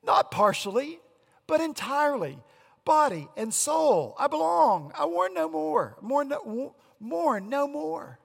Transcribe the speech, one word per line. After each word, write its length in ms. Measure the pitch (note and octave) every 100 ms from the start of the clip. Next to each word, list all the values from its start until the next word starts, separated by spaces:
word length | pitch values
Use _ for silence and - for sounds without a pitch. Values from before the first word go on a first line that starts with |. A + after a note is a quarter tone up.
Not 260 | - - -
partially, 680 | - G#3 - G3+ G3+ C#4+ E4 _ _ _ _ -
but 120 | D#4
entirely. 760 | D#4+ D4 - C#4 D4 C#4 D#3 C#3 - _ _ _ -
Body 440 | D#4 D4 F3 C#3+ -
and 160 | A3
soul. 640 | - - D#4 D#4 F#3+ B2+ -
I 80 | D4
belong. 640 | D#4 D#4+ E4+ D4+ F#3 D3 -
I 100 | D4
mourn 280 | F4 -
no 140 | F3+ -
more. 500 | D#3+ D#3 - C3 G2+
Mourn 260 | G#3 C#4 C#4+
no, 480 | C#4+ E4 A3+ C#4 _ _ _
mourn 500 | G#3+ E4 E4 A3 G3
no 180 | C#4 C#4+
more. 520 | D4 D#4 D#4+ - B2